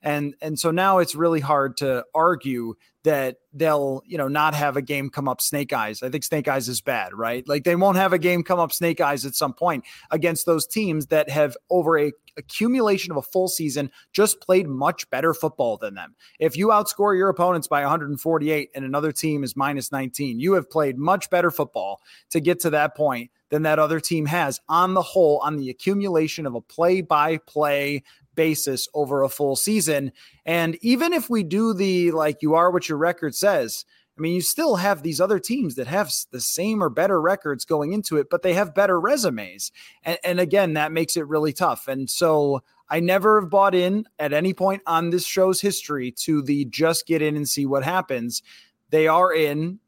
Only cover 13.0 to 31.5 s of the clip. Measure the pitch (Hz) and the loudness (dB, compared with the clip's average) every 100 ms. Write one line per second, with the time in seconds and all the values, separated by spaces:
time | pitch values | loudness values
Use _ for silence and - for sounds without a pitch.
13 | 185 151 - 190 185 - 156 135 139 _ | -2 -8 -4 -2 -2 -2 -4 -4 -6 _
14 | _ - 208 - - 185 170 131 143 175 | _ 0 2 0 2 2 2 -2 -2 -2
15 | - 127 160 156 156 - 123 104 110 98 | -6 -2 0 0 -4 -2 -2 -2 -6 -10
16 | 80 _ _ _ 156 147 208 208 208 - | -18 _ _ _ -2 0 4 4 2 0
17 | 208 185 196 180 180 175 - 147 143 160 | 2 2 2 2 2 0 0 -2 0 -2
18 | 147 139 160 160 151 151 139 139 135 143 | -2 -6 -2 0 0 -2 -4 -8 -4 -2
19 | 151 143 160 147 131 - 139 143 - 139 | -2 -2 -2 -2 -4 -2 -2 -2 -6 -6
20 | 131 - 143 117 156 190 143 160 147 127 | -6 -6 -6 -2 2 2 0 0 0 0
21 | 151 190 - 180 170 - 147 113 95 98 | 0 0 0 0 0 0 -4 -4 -6 -8
22 | _ - _ 170 151 175 170 151 151 - | _ -20 _ -2 0 0 0 2 0 0
23 | 151 123 120 _ _ 151 156 156 151 160 | -2 -2 -8 _ _ -2 2 2 2 0
24 | - 165 147 175 147 123 - 160 185 185 | -2 -2 -2 0 -2 -4 0 2 2 2
25 | 175 190 165 147 147 151 131 123 - 202 | 0 4 4 4 0 -4 -6 -4 -2 -2
26 | 202 165 156 - 147 120 - - 170 185 | 0 0 0 -4 -8 -8 -12 0 2 2
27 | 165 151 151 160 _ 147 147 143 143 143 | 2 2 2 -2 _ -2 0 2 0 -4
28 | _ _ _ - 160 151 - 131 - 151 | _ _ _ 0 0 0 -2 -4 -4 -4
29 | 143 143 135 - 143 135 - 214 156 143 | -2 0 0 0 -2 0 0 0 0 -2
30 | 139 - - _ - 170 165 165 233 247 | -4 -10 -20 _ -4 -2 -2 -2 0 2
31 | 339 339 226 233 170 | 2 -2 0 -2 0